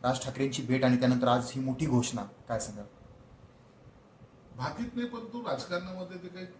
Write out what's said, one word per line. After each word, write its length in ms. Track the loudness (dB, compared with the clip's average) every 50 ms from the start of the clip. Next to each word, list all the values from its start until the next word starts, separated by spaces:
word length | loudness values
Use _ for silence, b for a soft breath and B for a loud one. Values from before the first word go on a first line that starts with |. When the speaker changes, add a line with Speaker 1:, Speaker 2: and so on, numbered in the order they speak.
| 2
Speaker 1:
राज 200 | 2 0 0 -2
ठाकरेंची 380 | -6 -2 0 0 0 0 -4
भेट 220 | 0 2 2 4 6
आणि 160 | 6 6 6
त्यानंतर 280 | 6 6 6 6 6
आज 240 | 6 6 4 2 -2
ही 100 | -4 -2
मोठी 240 | -2 -2 0 0 0
घोषणा, 380 | 4 4 4 4 2 -2 -6 -6
काय 360 | -8 -12 -20 -6 -4 -4 -4
सांगाल? 260 | -2 -4 -8 -12 -14 -16 -18 -20 -20 -20 -20 -20 -20 -20 -20 -20 -20 -20 -20 -20 -20 -20 -20 -20 -20 -20 -20 -20 -20 -20 -20 -20 -20 -20 -20 -20 -20 -20 -10
Speaker 2:
भाकीत 280 | -8 -8 -6 -6 -6 -8 -6 -4
नाही, 120 | -4 -6
परंतु 340 | -4 -6 -10 -12 -10 -10 -8 -4 -4
राजकारणामध्ये 680 | -6 -6 -4 -4 -4 -4 -4 -6 -10 -10 -10 -10 -10
जे 100 | -12 -12
काही 180 | -12 -12 -12 -14 -14 -14